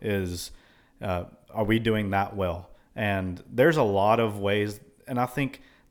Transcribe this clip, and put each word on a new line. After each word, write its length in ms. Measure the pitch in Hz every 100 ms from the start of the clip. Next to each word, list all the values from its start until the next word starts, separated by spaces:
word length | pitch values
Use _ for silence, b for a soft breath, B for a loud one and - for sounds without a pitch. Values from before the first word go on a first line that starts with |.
is, 500 | 113 101 92 87 - b b b b _
uh, 240 | 101 90 - - _
are 120 | -
we 140 | 107 113
doing 320 | 113 107 101
that 260 | 98 98 101
well? 340 | 92 85 - b b
And 480 | - 107 98 92 87 -
there's 260 | 117 147 156
a 40 |
lot 380 | 117 98 101 113
of 180 | 113 104
ways, 400 | 98 104 104 104 - _ -
and 100 | 127
I 80 | 123
think 360 | - 135 - b b b